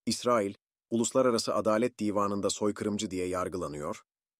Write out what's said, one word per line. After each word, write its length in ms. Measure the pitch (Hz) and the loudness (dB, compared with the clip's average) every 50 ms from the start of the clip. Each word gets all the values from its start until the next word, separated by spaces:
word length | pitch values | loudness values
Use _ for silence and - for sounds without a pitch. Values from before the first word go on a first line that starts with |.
| _ | _
İsrail, 480 | - 113 - - 123 120 113 101 101 104 - _ _ _ _ _ _ | -4 -4 -2 0 2 2 2 2 0 -4 -10 _ _ _ _ _ _
Uluslararası 680 | 113 113 117 - - 131 131 127 113 110 - - - | 0 0 0 2 4 4 4 4 4 2 0 0 0
Adalet 440 | 107 95 107 107 110 120 123 - - | 0 2 2 2 2 2 0 0 -2
Divanı'nda 500 | 107 104 92 104 101 101 101 101 98 98 | -2 0 0 2 0 0 0 0 0 -2
soykırımcı 640 | - - 107 104 101 - 104 104 101 101 107 95 | 0 0 0 -2 0 -2 -2 -2 -2 -2 -4 -4
diye 160 | 90 90 90 90 | -4 -4 -2 -2
yargılanıyor, 760 | 90 90 90 85 82 90 85 73 73 73 73 80 113 - - _ _ _ _ _ _ _ | -2 -2 -4 -4 -4 -4 -4 -6 -6 -6 -6 -6 -8 -8 -12 _ _ _ _ _ _ _